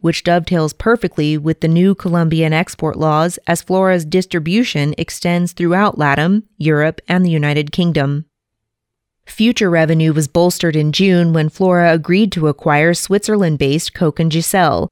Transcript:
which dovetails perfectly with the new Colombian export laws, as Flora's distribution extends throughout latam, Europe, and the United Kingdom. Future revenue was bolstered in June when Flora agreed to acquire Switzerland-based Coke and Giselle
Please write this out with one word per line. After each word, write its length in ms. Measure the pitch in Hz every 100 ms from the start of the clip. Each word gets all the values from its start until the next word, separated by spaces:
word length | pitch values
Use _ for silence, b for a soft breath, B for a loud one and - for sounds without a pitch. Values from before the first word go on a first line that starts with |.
which 240 | 165 160
dovetails 480 | - 175 165 175 156
perfectly 640 | - 220 233 175 - 151 151
with 220 | 147 160
the 80 | 160
new 260 | 165 190
Colombian 580 | 190 185 175 160 160 160
export 440 | 156 180 - 156 -
laws, 420 | 156 151 170 - -
as 160 | 170
Flora's 420 | - 185 190 185
distribution 920 | 156 185 180 175 151 202 247 151 143 -
extends 560 | 165 - 175 175 175
throughout 460 | - 170 180 208 -
latam, 440 | 147 139 160 202 - -
Europe, 440 | 156 151 151 160 -
and 180 | 180
the 60 | 180
United 400 | 160 147 147 151
Kingdom. 540 | - 175 156 139 143 156 _ _ _ _ _ _ _ _ _ -
Future 420 | - 220 240 196
revenue 460 | 170 160 165 160
was 120 | 156 147
bolstered 480 | 170 175 - 170
in 160 | 156 151
June 440 | 151 190 180 170
when 160 | 160 156
Flora 420 | - 185 175 170
agreed 400 | 165 156 185 214
to 160 | 180 156
acquire 460 | 143 165 147 160
Switzerland-based 960 | 175 - 202 208 214 175 147 139 151 -
Coke 260 | - 170 -
and 140 | 165
Giselle 560 | 160 165 196 165 87 82